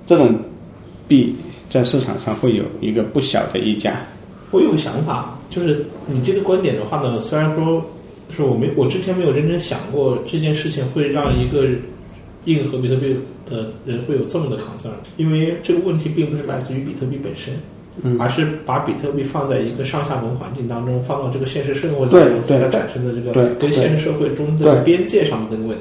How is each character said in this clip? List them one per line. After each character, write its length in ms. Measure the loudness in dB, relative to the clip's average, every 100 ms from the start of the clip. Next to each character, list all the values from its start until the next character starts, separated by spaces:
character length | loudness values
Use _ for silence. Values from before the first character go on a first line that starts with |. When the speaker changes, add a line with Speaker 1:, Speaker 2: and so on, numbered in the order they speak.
| 2
Speaker 1:
这 100 | 6
种 180 | 6 4 -2 -14 -20 -20 -20 -10 4
币 280 | 4 4 0 -8 -16 -2
在 120 | 0
市 180 | 2 2
场 180 | 0 -4
上 140 | -4
会 200 | -2 2 2
有 80 | 0 -4
一 120 | -2
个 100 | 0
不 180 | 0 0
小 260 | 0 0 0
的 60 | 0
溢 160 | 0 0
价。 180 | -2 -4 -8 -16 -18 -20 -2
Speaker 2:
我 100 | 2
有 120 | 4
个 40 | 2
想 160 | -2 -4
法， 340 | -2 -4 -6 -12 -10
就 140 | -2
是 240 | 0 0 -4 -10 -6
你 140 | -2
这 100 | 0
个 80 | 0
观 180 | 2 2
点 160 | 2 -2
的 80 |
话 140 | -2 -2
呢， 200 | -2 -4
虽 180 | -2 0
然 160 | 2 2
说 280 | 0 0 -2 -12 -20 -20 -12
是 80 | -2
我 120 | 0 2
没， 120 | 0
我 120 | 2 0
之 140 | 0
前 160 | -2 0
没 80 |
有 80 | 2
认 140 | 2 2
真 100 | 0
想 200 | -2 -6 -4
过 260 | 0 0 0 -2
这 120 | -2
件 160 | 0
事 140 | 0 -2
情 140 | -4 -2
会 180 | 0 0
让 240 | 0 0 2
一 100 | 2
个 160 | 2 2 0 -4 -14 -18 -20 -20 -8
硬 240 | 0 2 2
核 80 | -2
比 100 | 0
特 80 | 2
币 180 | 2 -2 -4 -12 -10
的 80 | -8 -8 -10
人 160 | -6 -6 -2
会 80 |
有 80 | -2
这 140 | 0 -2
么 100 | -2
的 80 | -4
concern， 340 | -8 -12 -12 -12 -10 -2
因 140 | 0
为 240 | 2 2 0
这 100 | 0
个 80 | 2
问 140 | 2 0
题 100 | 0
并 200 | 0 0
不 60 | -2
是 60 |
来 140 | -4 -6
自 160 | -4
于 40 | -6
比 120 | -6
特 120 | -6 -6
币 120 | -6
本 100 | -8 -10
身， 180 | -8 -10 -10 -18 -20 -6
Speaker 1:
嗯。 140 | 0 0
Speaker 2:
而 80 | 0
是 180 | 0 0 -2
把 160 | -4 -2
比 120 | -2 -4
特 100 | -2
币 100 | -2
放 260 | -2 -2 0
在 100 | 0
一 120 | -2 -4
个 80 |
上 200 | -4 -4
下 160 | -2 -2
文 120 | -2 -4
环 120 | -6 -6
境 120 | -4
当 160 | -4
中， 160 | -2 -2
放 180 | -2 -2
到 80 | -2
这 100 | -2
个 80 | -4
现 180 | -2
实 100 | -2
社 140 | -2 -2
会 100 | 0 6
当 40 |
中， 100 | 8 8 6 4
Speaker 1:
对， 120 | 4
对， 0 |
Speaker 2:
它 100 | 4
产 200 | 2 -2
生 120 | -4
的 80 | -4
这 80 | -2
个 120 | 0
Speaker 1:
对， 140 | 4 4 2
Speaker 2:
跟 100 | 2
现 260 | 4 4 2
实 80 |
社 80 | 0
会 140 | 0 0
中 260 | 0 0 4
的 180 | 6 6
边 240 | 6 4 4
界 180 | 2
上 160 | 2 0
的 60 | -4
那 60 | -4
个 60 | -4
问 100 | -6